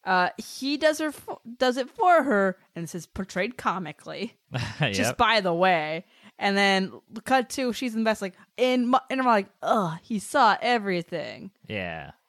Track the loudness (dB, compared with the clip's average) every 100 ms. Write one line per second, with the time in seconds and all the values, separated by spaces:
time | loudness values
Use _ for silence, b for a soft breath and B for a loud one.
0 | 2 2 2 -2 -14 -8 -4 0 0 0
1 | -4 -6 -14 -14 -14 -2 0 0 -6 2
2 | 6 6 4 2 2 -2 b -12 -10 -10
3 | -12 -12 -8 -4 -6 -4 -4 -4 -8 -14
4 | -14 -12 -12 _ _ -6 -6 -2 -2 0
5 | -2 2 2 4 2 4 4 4 0 -6
6 | -10 b b -4 0 2 4 2 0 -8
7 | _ -16 0 0 0 -4 -4 -2 -4 -2
8 | -2 -2 -6 -10 b -2 0 2 2 2
9 | 0 -2 2 2 0 _ 0 0 0 -6
10 | _ -6 -2 4 4 4 2 0 0 -2
11 | -4 -8 -8 -12 -16 _ -10 -6 -6 -8
12 | -12 -18